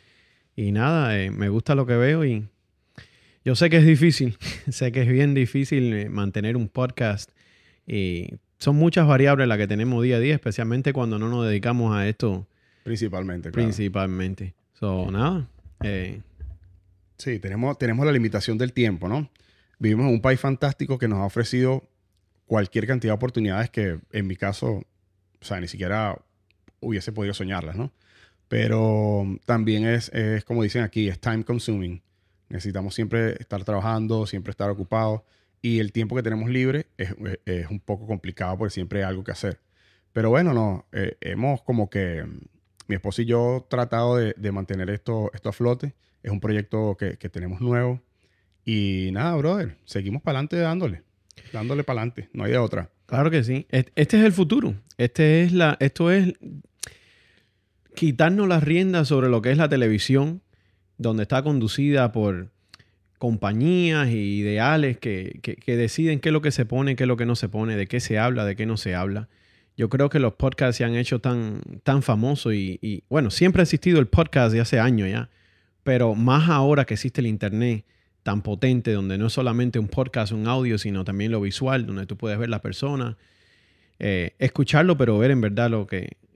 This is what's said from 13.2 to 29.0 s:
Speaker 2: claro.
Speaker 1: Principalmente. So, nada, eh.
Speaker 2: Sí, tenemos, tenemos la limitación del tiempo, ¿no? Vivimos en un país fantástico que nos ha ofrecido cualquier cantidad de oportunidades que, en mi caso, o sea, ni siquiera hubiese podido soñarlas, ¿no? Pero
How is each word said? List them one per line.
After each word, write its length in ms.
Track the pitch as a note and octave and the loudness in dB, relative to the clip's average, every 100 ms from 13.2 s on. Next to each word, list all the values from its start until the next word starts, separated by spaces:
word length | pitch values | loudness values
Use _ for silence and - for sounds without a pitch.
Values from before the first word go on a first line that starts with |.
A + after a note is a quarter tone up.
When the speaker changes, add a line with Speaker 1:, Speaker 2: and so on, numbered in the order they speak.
| F#2+ F2 E2 | -6 -8 -6
Speaker 2:
claro. 120 | A#2 | -2
Speaker 1:
Principalmente. 920 | A2+ G2 G2+ G2 F#2+ F#2 F#2 F#2+ F#2+ - _ | -2 0 -2 -2 -2 -2 -4 -6 -10 -14 _
So, 360 | - G#2 F#2+ F#2+ | -8 -4 -2 -2
nada, 360 | F#2+ C#3 F#3 C3 - - - | -2 0 -2 -6 -14 -20 -8
eh. 360 | G#2 F#2+ F#2 G#2 - - - - - _ _ _ _ _ | -6 -4 -6 -10 -16 -18 -16 -16 -20 _ _ _ _ _
Speaker 2:
Sí, 200 | C3+ A2 | -8 -6
tenemos, 400 | G2 G2+ C3 C#3 | -6 -4 -4 -2
tenemos 260 | A#2+ A#2 | 0 2
la 60 | D3 | 2
limitación 480 | C#3 A2+ G#2 A2 A2 | 2 2 -2 -2 -2
del 140 | B2 | -2
tiempo, 360 | B2 A#2 F2 F2+ | 2 0 0 -2
¿no? 220 | C3+ C#3+ _ _ _ _ - | -4 -4 _ _ _ _ -2
Vivimos 300 | A2 A2 C3+ | 0 2 4
en 60 | |
un 60 | A#2 | 2
país 200 | C3 C3 | 4 2
fantástico 580 | C#3 C3 C#3+ - C#3 B2+ | 0 0 -2 -2 -4 -2
que 80 | A#2 | 0
nos 140 | G2+ | 0
ha 60 | G2 | -2
ofrecido 600 | A#2 A2+ B2 B2+ C3+ - _ _ _ _ _ - | -2 -2 2 2 0 -6 _ _ _ _ _ -2
cualquier 400 | A2 G2 A#2 G#2+ | 0 0 -2 0
cantidad 260 | B2+ A2+ | 0 0
de 40 | G#2+ | -2
oportunidades 540 | B2 A#2 G#2 F#2+ A#2+ | -2 -2 -2 0 -2
que, 280 | - G2 D#2+ - | -2 -4 -4 -8
en 140 | G#2+ G2 | -6 -6
mi 100 | F#2 | -4
caso, 320 | G2+ G2+ B2+ | -6 -4 -4
o 120 | G2+ - _ _ _ _ _ | -4 -8 _ _ _ _ _
sea, 180 | - F#2+ | -10 -8
ni 60 | F2 | -8
siquiera 520 | G2 F#2 G#2+ G#2+ - _ _ _ _ _ _ | -6 -4 -2 -2 -6 _ _ _ _ _ _
hubiese 320 | A2 G#2 - | -6 -6 -6
podido 220 | G#2+ G2+ | -6 -6
soñarlas, 420 | G2 F#2+ F#2+ D#2+ | -6 -6 -6 -6
¿no? 160 | F#2 C#3 _ _ _ _ _ - | -8 -8 _ _ _ _ _ -4
Pero 760 | A2+ A2 A2 A2 G#2+ | 0 2 2 2 2